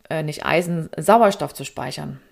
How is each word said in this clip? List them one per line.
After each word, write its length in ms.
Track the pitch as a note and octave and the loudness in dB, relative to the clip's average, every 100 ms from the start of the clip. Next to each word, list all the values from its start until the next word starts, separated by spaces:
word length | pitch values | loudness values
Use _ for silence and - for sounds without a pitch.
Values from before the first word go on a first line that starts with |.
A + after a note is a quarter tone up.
| - | -8
äh, 140 | D#3+ | -4
nicht 220 | D3+ D3 - | -4 -4 0
Eisen, 440 | D#3 F3 E3+ D#3+ - | 2 2 -2 -4 -2
Sauerstoff 580 | D#3+ A3+ G#3 - C#3+ | 4 6 6 2 -6
zu 120 | - C#3 | -8 -12
speichern. 560 | - C3 D3 D3 C3+ _ | -8 -8 -8 -10 -12 _